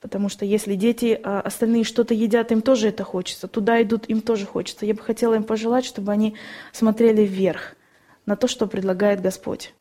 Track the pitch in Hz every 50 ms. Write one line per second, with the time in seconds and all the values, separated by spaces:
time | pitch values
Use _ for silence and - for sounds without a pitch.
0 | - 214 - 196 202 196 - - 208 196 208 214 - 202 202 185 208 233 233 233
1 | 240 233 220 - - - 302 - - - - - 233 220 233 233 220 - - -
2 | 233 - 233 214 233 214 220 233 226 226 226 220 220 269 262 226 214 214 202 -
3 | 196 - - 180 185 - - - - - - 226 202 233 233 233 226 202 226 220
4 | - - 226 220 220 - 226 202 196 - - - 180 - - - 214 208 220 214
5 | - - 220 - 240 226 226 220 214 220 220 214 220 226 240 254 254 - - -
6 | 196 202 208 208 220 214 214 - - - - - - - - - 226 220 214 226
7 | 233 226 214 214 214 196 190 190 190 180 151 - - - - _ _ _ _ _
8 | _ _ _ _ _ 208 202 - - 240 - - 220 202 - 202 190 190 185 180
9 | 208 208 202 190 185 190 185 - - 214 - - - - - _